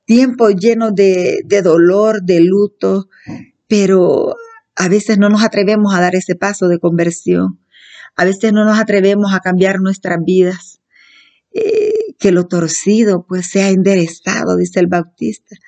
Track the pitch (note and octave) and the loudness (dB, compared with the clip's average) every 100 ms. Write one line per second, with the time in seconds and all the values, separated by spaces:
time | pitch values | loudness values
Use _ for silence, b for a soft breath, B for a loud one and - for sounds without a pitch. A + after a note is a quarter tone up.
0 | - A3+ C4 B3 A3 G3 G#3+ A3+ A3+ G3 | 0 2 2 2 2 2 0 0 -2 2
1 | G3 F#3 F3+ - - G3+ F3+ E3 F3 G3 | 2 2 -2 -4 -2 0 2 4 4 4
2 | G#3+ A3 F3+ E3+ F3 G3 G#3 - F#3+ G3 | 0 0 0 2 4 2 -2 -2 -4 -4
3 | F#3+ B B B B _ _ G#3+ F#3+ F#3+ | -6 B B B B _ _ 0 2 2
4 | F3 C3+ - A#4 A4+ A4+ _ - F#3 G3+ | 2 2 -2 -6 -14 -20 _ -6 0 0
5 | G#3 G#3 G3+ G#3 A3 G#3 G3 G#3+ G#3 F#3+ | 0 2 2 2 0 0 0 0 0 0
6 | F3+ F#3 F#3 F3 G3 G#3 F#3 F3 F3 E3+ | 0 -2 -4 -4 -4 -2 -2 0 0 0
7 | E3+ E3+ - F3+ F#3 F3 _ B B B | -2 -4 -2 -2 -2 -6 _ B B B
8 | B - F3+ F#3+ A3+ G#3 G#3+ G#3+ A3 G3+ | B -4 -2 0 0 2 2 2 0 2
9 | F#3+ G3+ G3+ F#3+ F#3 F3+ F#3+ F#3+ F#3+ F#3+ | 2 2 0 -2 -2 0 0 0 -2 -4
10 | F#3 E3+ E3 F#3 F3+ F#3 - - _ b | -4 -4 0 2 2 -2 -14 -20 _ b
11 | b b b b _ F#4+ G#4 G#4+ G#4+ G#4+ | b b b b _ -6 -2 -2 -2 -4
12 | A4 - G3+ F3+ F3+ F3+ D#3+ - - G#3+ | -6 -4 0 0 -2 -4 -4 -4 -2 0
13 | G#3+ F3+ F3 F#3 F3 G3 G3 F#3+ F#3+ G3 | 2 0 -4 -8 -4 -2 0 2 2 0
14 | E3 - - F#3+ E3+ F3+ F3+ F#3 F3+ F3+ | -2 -6 -8 -6 -4 -2 -2 -2 0 -2
15 | E3+ _ - G#3+ _ G3+ | -4 _ -8 -8 _ -20